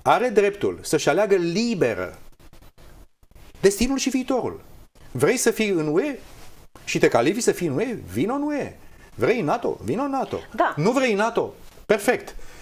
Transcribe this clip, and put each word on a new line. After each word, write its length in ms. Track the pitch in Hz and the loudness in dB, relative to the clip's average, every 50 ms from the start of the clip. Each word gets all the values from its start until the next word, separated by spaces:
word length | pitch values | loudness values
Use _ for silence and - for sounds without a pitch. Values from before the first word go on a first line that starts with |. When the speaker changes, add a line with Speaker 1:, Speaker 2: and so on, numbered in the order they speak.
Speaker 1:
are 260 | - 127 147 175 233 254 | 2 4 4 4 4 2
dreptul 520 | 214 208 202 202 202 - - 101 90 80 | 4 4 4 4 2 0 -2 -2 -2 -4
să-și 280 | - - - 147 - 147 | -4 -2 -2 0 2 2
aleagă 260 | 143 180 208 208 196 | 2 2 2 2 2
liberă 840 | 190 175 170 170 170 233 233 233 175 143 120 107 90 92 85 - - - - - - - - - - - - _ - - - - - - - _ _ _ _ _ - - - - - | 2 2 0 -2 -2 -2 -2 0 0 0 0 0 -2 -4 -8 -8 -12 -18 -20 -20 -20 -20 -20 -20 -20 -20 -20 _ -20 -20 -20 -20 -20 -20 -20 _ _ _ _ _ -20 -20 -20 -8 0
destinul 360 | - 196 202 - 233 254 269 269 | 2 2 2 2 0 0 0 0
și 120 | - 262 | 0 0
viitorul. 500 | 233 262 254 - 277 240 180 110 85 - - - - - - - _ - - - | 0 -2 0 0 -2 -2 -2 -2 -6 -8 -12 -20 -20 -20 -20 -20 _ -20 -20 -12
Vrei 260 | - 123 123 160 240 247 | -2 0 2 2 2 4
să 140 | - 240 | 2 2
fii 180 | 220 - 220 208 | 2 2 0 0
în 180 | 196 165 156 151 | 2 0 0 0
U 120 | 147 175 | 0 0
E 200 | 269 302 269 220 - - - - - - - - - - - - - | 0 0 -4 -8 -12 -18 -20 -20 -18 -18 -20 -20 -20 -20 -20 -14 -8
și 160 | - - 160 | -6 0 2
te 80 | 170 151 | 4 4
califici 360 | - 120 117 143 202 240 226 | 4 4 4 2 0 2 0
să 80 | - | 0
fii 160 | - - 180 160 | 0 0 -2 -2
în 60 | 131 | -2
U 60 | 143 | -2
E? 200 | 220 269 233 - 98 87 90 | -2 -4 -6 -8 -10 -8 -4
Vino 200 | 107 143 208 254 | -2 -2 -2 -2
în 80 | 285 | -4
U 120 | 285 302 294 | -4 -4 -4
E. 240 | 277 - 107 - - - - - - - - - | -4 -6 -8 -10 -14 -20 -20 -20 -20 -20 -20 -6
Vrei 240 | - 104 143 226 247 | -2 0 0 0 0
în 60 | 185 | 0
nato? 320 | 143 135 123 - 104 67 - - | -2 -2 -2 -2 -4 -4 -4 -4
Vino 180 | 98 131 208 | -4 -4 -2
în 80 | 285 285 | -2 -4
nato. 300 | 269 269 226 - - 90 - - - | -4 -4 -4 -4 -6 -8 -8 -8 -2
Speaker 2:
Da. 180 | 220 240 - - - | -2 0 0 0 0
Speaker 1:
Nu 140 | 151 202 | 0 2
vrei 220 | 247 277 262 254 208 | 2 4 2 2 2
nato? 400 | 190 214 233 226 - 143 104 - - - - - - - | 2 0 0 0 0 -2 -2 -6 -12 -20 -20 -20 -16 0
Perfect. 500 | - 202 208 - - 240 - - - - - - - - - | 0 0 2 4 2 0 0 -2 -8 -12 -12 -12 -12 -14 -16